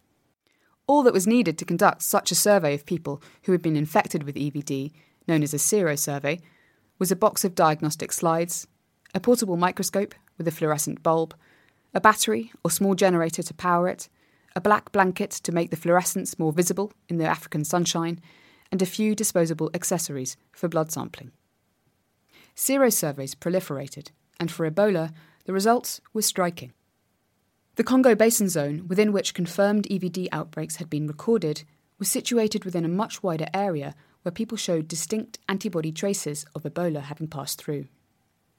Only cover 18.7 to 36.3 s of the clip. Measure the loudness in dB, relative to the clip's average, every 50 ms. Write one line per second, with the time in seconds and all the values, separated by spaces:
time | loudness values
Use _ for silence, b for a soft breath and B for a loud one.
18.7 | -2 -2 -2 -2 0 0 0 0 0 0 -2 0 2 2 2 2 0 -2 -4 -4
19.7 | -4 -6 -4 -2 -2 -2 -2 -6 -6 -6 -8 -8 -10 -12 _ _ _ -6 -6 -2
20.7 | 0 0 -2 -2 -4 -8 -8 -10 -12 -16 -18 -20 -20 _ _ _ _ _ _ _
21.7 | _ _ _ _ _ _ _ _ _ _ _ b b b b b b -4 0 2
22.7 | 4 4 4 4 4 2 0 -2 -4 -6 -8 -10 -10 -6 -4 -2 0 0 -2 -4
23.7 | -6 -8 -8 -10 -14 -16 -18 -18 -20 _ _ _ _ -6 -6 -6 -4 -4 -4 0
24.7 | 2 2 2 4 2 0 -2 -4 -8 B B B B B B -4 -2 2 4 4
25.7 | 4 2 0 -4 -10 -12 -14 _ -4 -2 -2 0 0 0 -2 -2 -2 -6 -12 -16
26.7 | -18 _ _ _ _ _ _ _ _ _ _ _ _ _ _ _ _ _ _ _
27.7 | _ -4 0 2 4 6 6 6 6 6 6 4 4 4 0 0 0 0 -2 -2
28.7 | -4 -6 -6 0 2 2 2 4 2 0 -2 -2 -4 -4 -4 -2 0 2 2 4
29.7 | 2 0 0 -2 -2 -2 -2 -4 -4 -6 -6 -4 -4 -6 -6 -8 -8 -10 -8 -8
30.7 | -8 -10 -8 -6 -4 -4 -4 -4 -6 -4 0 0 2 2 0 -2 -4 -6 b b
31.7 | b b b b b -6 -4 -2 -2 -2 -2 0 0 2 2 2 0 -2 -4 -4
32.7 | -2 -2 0 0 0 -2 -2 -4 -6 -4 -4 -2 -2 -2 -4 -4 -2 -2 -2 -2
33.7 | -2 -4 -6 -8 -12 b b b b b -8 -8 -6 -6 -6 -6 -6 -6 -2 -2
34.7 | -2 -2 -2 -4 -6 -8 -6 -4 -4 -6 -6 -8 -14 -6 _ -2 -2 -2 -2 -4
35.7 | -4 -4 -4 -4 -4 -4 -4 -2 -2 -4 -6 -8